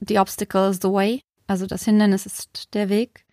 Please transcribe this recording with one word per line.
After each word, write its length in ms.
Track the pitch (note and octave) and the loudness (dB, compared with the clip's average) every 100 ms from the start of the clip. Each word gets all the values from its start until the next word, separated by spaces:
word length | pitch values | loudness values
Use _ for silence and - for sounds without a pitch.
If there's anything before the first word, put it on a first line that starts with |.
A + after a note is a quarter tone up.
| F#3+ | -2
The 120 | G#3 | 0
Obstacle 500 | F#3+ - G#3 F#3+ G3 | 0 -2 -4 0 0
is 120 | F#3 | 0
the 60 | F#3+ | 0
Way, 340 | G3 G3 B3+ - _ - | 0 0 -2 -8 _ -6
also 200 | F#3+ G3 | -4 -4
das 180 | - | -4
Hindernis 420 | - G#3+ G#3 F#3+ - | 2 4 4 2 -2
ist 480 | - - - - | -14 -14 -16 -8
der 160 | G#3 G3+ | -4 0
Weg. 340 | G#3 B3 _ _ | 0 -2 _ _